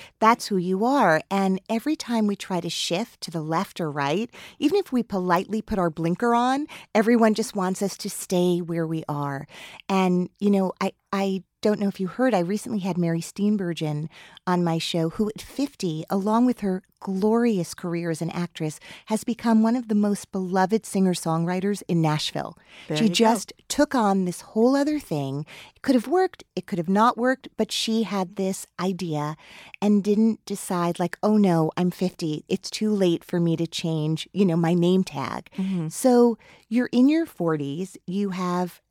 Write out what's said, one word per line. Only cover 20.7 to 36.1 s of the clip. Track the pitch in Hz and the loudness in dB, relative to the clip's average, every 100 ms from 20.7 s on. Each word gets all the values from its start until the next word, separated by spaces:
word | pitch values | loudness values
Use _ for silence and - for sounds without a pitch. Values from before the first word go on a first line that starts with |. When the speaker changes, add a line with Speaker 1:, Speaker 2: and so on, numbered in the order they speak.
| 220 - | 0 -2
Speaker 1:
singer-songwriters | 196 190 175 165 160 170 185 196 202 - | 0 2 2 0 0 0 -2 -2 -4 -2
in | 170 | 2
Nashville. | 156 151 - 151 - - _ - - | 2 2 -2 -6 -8 -12 _ -18 -6
Speaker 2:
There | 156 | 0
Speaker 1:
She | |
Speaker 2:
you | 226 | 2
go. | |
Speaker 1:
just | 202 220 226 - - - | 2 2 2 -2 -16 -6
took | - 294 262 | 0 2 2
on | 208 196 180 | 2 2 0
this | 175 | -4
whole | - 220 233 277 | -6 2 2 4
other | 285 302 | 0 -2
thing. | - 151 135 139 156 - - _ | -4 -4 -4 -6 -8 -14 -20 _
It | |
could | - 254 | 0 0
have | 254 | 2
worked, | 359 370 - - - | 0 0 -2 -12 -10
it | - | -6
could | 165 | -4
have | 170 | 0
not | 196 233 226 | 4 4 4
worked, | 247 262 - - | 0 -2 -4 -6
but | 214 | -4
she | - - 220 | -4 -2 -2
had | 196 196 185 202 | -2 -2 -4 -4
this | 190 190 - - | -4 -4 -8 -6
idea | 180 180 175 151 147 156 - - - - | -4 -4 -4 -4 -4 -8 -16 -20 -20 -2
and | 208 208 | 2 2
didn't | 196 208 220 214 - | 4 4 4 2 -6
decide, | 202 - 180 170 170 | -8 -4 -2 0 0
like, | 175 - | -4 -2
"Oh | 214 214 | 2 4
no, | 196 165 160 - | 4 4 2 0
I'm | 180 | -2
fifty. | - 180 - 160 151 - | 0 -4 -4 -6 -4 -4
It's | 196 - | -4 -4
too | - 214 | -4 -2
late | 208 185 170 | 2 2 0
for | - 180 | -2 0
me | 170 165 | 0 0
to | 165 | -2
change, | - 165 160 151 160 - | -4 -4 -2 -2 -2 -4
you | 180 196 | 0 2
know, | 165 | 2
my | 165 | 2
name | 175 175 185 185 | 4 4 4 2
tag." | 139 135 - - - | -4 -6 -8 -8 -6
Speaker 2:
Mm-hmm. | 190 185 160 | -4 -2 -4
Speaker 1:
So | - 254 | 0 4